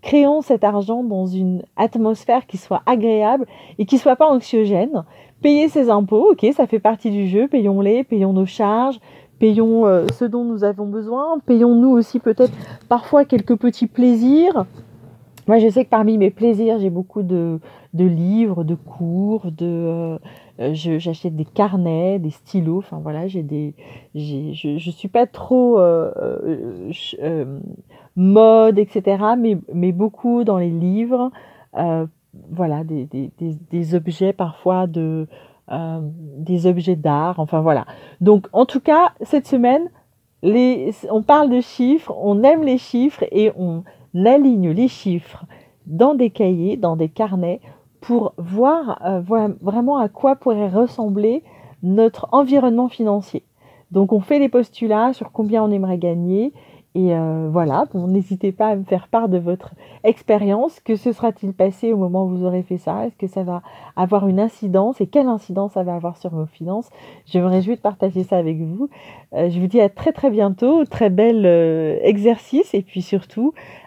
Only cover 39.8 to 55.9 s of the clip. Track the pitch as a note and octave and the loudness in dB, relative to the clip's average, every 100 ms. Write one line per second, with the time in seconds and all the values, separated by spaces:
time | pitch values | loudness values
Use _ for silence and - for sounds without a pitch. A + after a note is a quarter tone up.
39.8 | F4 _ _ _ _ _ F3 A3+ B3+ B3 | -2 _ _ _ _ _ 0 2 2 0
40.8 | C3 G#3+ - G#3+ G#3+ D4 D4 B3 A#3+ - | -4 -8 -4 -4 2 4 4 0 -2 -2
41.8 | B3 D#4 - - G3+ G3+ B3+ D#4+ D4+ B3+ | 2 2 0 -6 0 4 4 4 2 -2
42.8 | - A#3+ C4+ - - - G#3+ - F3+ E3 | -2 0 0 -2 -2 0 0 0 -6 -6
43.8 | F3+ _ _ F3 G#3 C#4 C#4 A3+ F3 E3 | -12 _ _ 0 4 6 4 2 0 0
44.8 | B3 - G3+ F3 - - - - _ _ | 0 -2 -4 -4 -6 -20 -20 -20 _ _
45.8 | - D#3+ B3+ D4 A#3+ - G3 F3+ F3+ A3+ | -12 0 2 2 0 0 0 0 -2 -2
46.8 | F3+ D#3+ D#3+ - G#3+ F#3 E3+ G3 - - | -2 -2 -4 -4 -4 -2 -4 -6 -12 -20
47.8 | _ _ - A#3+ G#3+ - E3+ G3 C4 D#4+ | _ _ -4 -2 -2 -8 -8 0 2 2
48.8 | C4 - F3+ F#3+ F3 A3+ G#3+ - F3+ G#3+ | -2 -6 -4 -4 -2 -2 -2 -4 -4 -2
49.8 | B3 C#4+ G#3+ - C4+ C4+ C4 G#3+ G3+ F#3+ | -2 0 -2 -2 -2 0 -2 -2 0 0
50.8 | A#3+ - G#3+ G3 G#3 C4 _ - - _ | -2 -2 -6 -2 0 -2 _ -20 -20 _
51.8 | F3+ G3 A3+ - - C4 C4+ C#4 B3+ A#3 | -2 2 2 0 0 2 4 2 2 0
52.8 | B3 - A3 G#3 F#3+ - _ _ _ _ | -2 -2 -2 -2 -4 -12 _ _ _ _
53.8 | _ F#3 G3 G#3+ F#3+ D4 C#4 A#3+ A#3 - | _ 0 2 0 2 2 2 2 -2 -6
54.8 | A3+ G#3+ A#3+ C4 G#3+ - G#3+ A3 G#3+ G3+ | -2 0 0 -2 -10 -6 -2 0 0 0
55.8 | F#3+ | -2